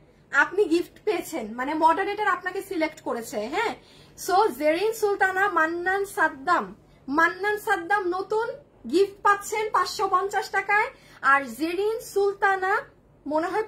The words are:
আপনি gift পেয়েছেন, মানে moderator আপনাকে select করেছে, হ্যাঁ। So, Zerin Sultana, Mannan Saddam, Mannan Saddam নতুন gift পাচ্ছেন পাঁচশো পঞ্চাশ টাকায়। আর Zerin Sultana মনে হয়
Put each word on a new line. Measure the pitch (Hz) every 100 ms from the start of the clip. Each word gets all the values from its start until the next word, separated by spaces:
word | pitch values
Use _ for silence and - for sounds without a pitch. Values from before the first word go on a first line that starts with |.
| _ _ _
আপনি | 277 311 349
gift | 370 339 - -
পেয়েছেন, | - 349 - 320 214
মানে | 240 269
moderator | 311 320 330 392 415 403
আপনাকে | 359 370 381
select | 381 359 311 -
করেছে, | 302 240 226 226
হ্যাঁ। | 220 349 453 - - - - - -
So, | 381 440
Zerin | 254 302 320 427
Sultana, | 453 403 392 381 370 403
Mannan | 330 320 339 359 392
Saddam, | 392 - 320 285 269 330 196 - _ _ -
Mannan | 294 339 359 403 415
Saddam | 440 392 339 415 359
নতুন | 370 392 427 466 - - _ 233
gift | 320 392 -
পাচ্ছেন | - 403 - 427 440
পাঁচশো | 359 392 - 392
পঞ্চাশ | 370 392 392 415
টাকায়। | 392 392 415 508 - - -
আর | 269 277
Zerin | 269 226 320 349 415 453
Sultana | 466 392 403 392 392 381 381 427 - _ _ _ 285
মনে | 311 359
হয় | 392